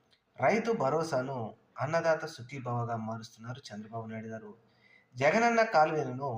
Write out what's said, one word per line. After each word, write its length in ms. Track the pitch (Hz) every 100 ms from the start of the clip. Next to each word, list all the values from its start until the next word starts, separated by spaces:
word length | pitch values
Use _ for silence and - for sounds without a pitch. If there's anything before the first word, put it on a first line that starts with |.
| _ _ _ -
రైతు 320 | 135 214 226
భరోసాను 680 | 202 135 156 160 131 131 131 110 - _ -
అన్నదాత 460 | 135 165 165 160 156
సుఖీభవగా 720 | - 120 139 123 120 117 117
మారుస్తున్నారు 640 | 110 113 110 - 117 123
చంద్రబాబు 460 | - 104 107 113 110
నాయుడు 220 | 110 110
గారు. 240 | 113 104 - _ _ _ _ _
జగనన్న 480 | 123 143 202 233 226
కాలనీలను 680 | 220 160 156 156 131 127 139